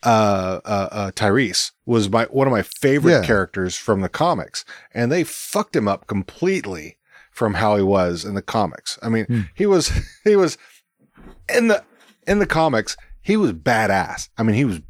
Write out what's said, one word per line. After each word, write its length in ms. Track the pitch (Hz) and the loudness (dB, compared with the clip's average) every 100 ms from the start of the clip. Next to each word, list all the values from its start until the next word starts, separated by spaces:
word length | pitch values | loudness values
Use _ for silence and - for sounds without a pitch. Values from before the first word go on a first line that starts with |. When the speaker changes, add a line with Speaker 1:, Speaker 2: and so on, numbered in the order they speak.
Speaker 1:
uh, 580 | - 113 104 98 92 92 | 4 4 4 2 -2 -6
uh, 240 | - 101 95 | -4 -4 -2
uh, 200 | 107 98 | -4 -6
Tyrese 600 | - - 113 117 90 - _ | -2 2 2 0 -2 -6 _
was 240 | - 117 101 | -2 0 2
my, 160 | 110 | 0
one 220 | 117 135 135 | 0 0 2
of 40 | |
my 100 | 117 | 0
favorite 500 | 92 - 143 143 156 | -2 -2 0 4 4
Speaker 2:
Yeah. 120 | 156 | 4
Speaker 1:
characters 520 | 90 107 92 - 90 - | 4 0 0 -4 -6 -6
from 240 | - 98 | -2 0
the 80 | 92 | 0
comics, 560 | - 165 139 - - - - - | -2 0 0 -4 -12 -14 -20 -14
and 180 | - 120 | -4 -2
they 120 | 170 | 0
fucked 520 | 165 - - - - 160 | -2 -6 -6 -4 -2 -2
him 100 | 104 | 0
up 200 | 98 - | -2 -4
completely 920 | 104 95 - 180 190 104 87 76 - _ - _ | -6 -6 -4 -2 -2 -6 -12 -14 -20 _ -20 _
from 240 | - 110 | -4 -2
how 220 | 95 110 104 | 0 2 2
he 60 | |
was 420 | 98 98 90 87 | 4 2 0 -2
in 100 | 82 | -6
the 80 | 98 | -8
comics. 560 | - 113 95 - - - | -4 -2 -2 -4 -12 -10
I 80 | 113 | -4
mean, 160 | 113 107 | -2 0
Speaker 2:
Hmm. 140 | 120 95 | -2 -4
Speaker 1:
he 120 | - 202 | -2 2
was, 260 | 190 147 - - | 2 2 -2 -4
<laughs> 160 | - | -4
he 100 | 214 | 2
was 220 | 202 180 - - _ _ _ _ _ - - - | 4 2 -2 -20 _ _ _ _ _ -20 -18 -2
in 140 | - 233 | 0 2
the, 160 | 208 - _ _ _ - | 2 -2 _ _ _ -2
in 120 | 202 | 0
the 80 | 190 | 2
comics, 500 | 160 160 117 101 - - - | 2 2 2 -2 -10 -14 -14
he 160 | - 214 | -2 2
was 160 | 175 | 2
badass. 760 | 85 131 113 107 98 87 - - - | 0 0 0 2 0 -2 -8 -14 -2
I 40 | |
mean, 140 | 113 107 | 0 2
he 80 | |
was 160 | 139 87 | 0 -2